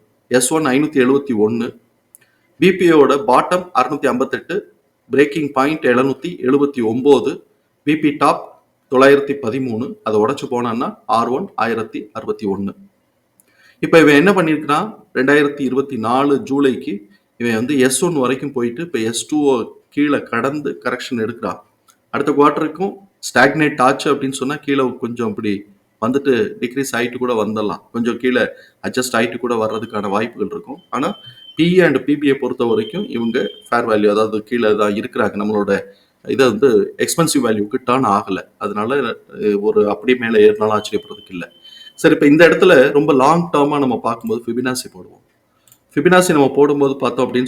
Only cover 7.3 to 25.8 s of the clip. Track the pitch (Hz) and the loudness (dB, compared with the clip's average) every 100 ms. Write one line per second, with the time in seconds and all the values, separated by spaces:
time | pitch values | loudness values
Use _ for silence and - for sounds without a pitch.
7.3 | 175 _ _ _ _ 147 156 151 143 143 | -6 _ _ _ _ -4 0 0 0 0
8.3 | 170 - _ _ _ - 131 139 143 139 | 0 -6 _ _ _ -2 4 6 6 2
9.3 | 139 113 131 131 110 127 - 110 107 113 | -6 -6 -6 -4 -6 -8 -8 -2 0 0
10.3 | 139 127 120 120 113 170 - - 110 120 | -2 -6 -4 -4 -4 -6 -8 -4 -2 0
11.3 | 135 196 - 113 113 107 147 - 113 104 | -4 -6 -6 -4 -4 -6 -12 -12 -10 -10
12.3 | 104 104 98 98 - - _ _ _ _ | -6 -6 -4 -6 -10 -20 _ _ _ _
13.3 | _ _ _ _ _ 156 165 151 143 180 | _ _ _ _ _ 2 6 6 6 4
14.3 | 190 160 151 139 151 214 - _ - 135 | 4 2 -2 -2 -2 -4 -10 _ -2 2
15.3 | 147 143 143 127 131 131 107 113 127 143 | 2 2 -2 -4 -2 -4 -4 -2 0 2
16.3 | 139 - 139 139 98 - 202 - _ _ | 0 0 0 0 0 -6 -12 -14 _ _
17.3 | - 120 113 123 143 127 - 175 151 123 | -6 -2 -2 -2 2 2 0 -2 0 -2
18.3 | 135 143 135 120 120 170 117 110 117 - | -2 -6 -4 -4 -6 -8 -6 -4 -6 -4
19.3 | 151 143 123 107 - _ 143 147 131 - | 0 2 0 -2 -14 _ -4 -2 -2 -4
20.3 | 117 135 151 147 - 123 123 - 120 110 | -4 -4 -4 -8 -8 -6 -8 -6 -6 -6
21.3 | 117 101 82 _ _ _ _ _ 113 147 | -6 -10 -10 _ _ _ _ _ -6 -2
22.3 | 139 147 - 156 170 196 - _ _ - | 2 2 2 -4 -6 -8 -8 _ _ -4
23.3 | 120 139 151 147 127 127 143 151 135 135 | 2 2 2 -2 2 0 2 -2 -2 -4
24.3 | 131 131 147 - 139 131 123 117 120 113 | -6 -6 -6 -4 -2 -2 -4 -8 -6 -6
25.3 | 101 107 98 - _ | -4 -4 -6 -8 _